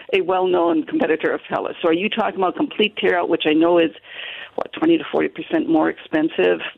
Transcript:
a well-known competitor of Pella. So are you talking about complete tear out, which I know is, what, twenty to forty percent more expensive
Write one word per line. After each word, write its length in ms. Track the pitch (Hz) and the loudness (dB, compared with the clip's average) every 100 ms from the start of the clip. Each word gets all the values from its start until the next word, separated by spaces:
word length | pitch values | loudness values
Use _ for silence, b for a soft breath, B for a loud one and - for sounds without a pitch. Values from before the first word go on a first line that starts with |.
| B | B
a 80 | 196 | -2
well-known 600 | 175 185 185 180 170 160 | 0 0 2 2 2 0
competitor 480 | - 156 160 156 156 | 0 0 0 0 0
of 80 | 147 - | -4 -4
Pella. 240 | 139 - - | -4 -4 -2
So 60 | 170 | 0
are 60 | |
you 160 | 165 208 | 0 0
talking 300 | 226 196 190 | -2 -2 0
about 160 | 180 170 | -2 -2
complete 380 | 147 - 208 - | -4 0 -2 0
tear 200 | 185 180 | 0 0
out, 120 | - | 0
which 140 | 165 160 | 0 2
I 80 | |
know 240 | 156 165 175 | 4 4 4
is, 120 | 165 - B B B B B - | 2 -2 B B B B B -10
what, 180 | - | -10
twenty 240 | - 165 165 | -2 2 2
to 60 | 143 | 0
forty 240 | 151 156 | -2 -2
percent 400 | - - 160 156 | -4 -4 -2 2
more 180 | 160 160 | 2 2
expensive 680 | 156 - 156 156 - 180 170 - | -2 -4 -2 -2 2 2 0 -4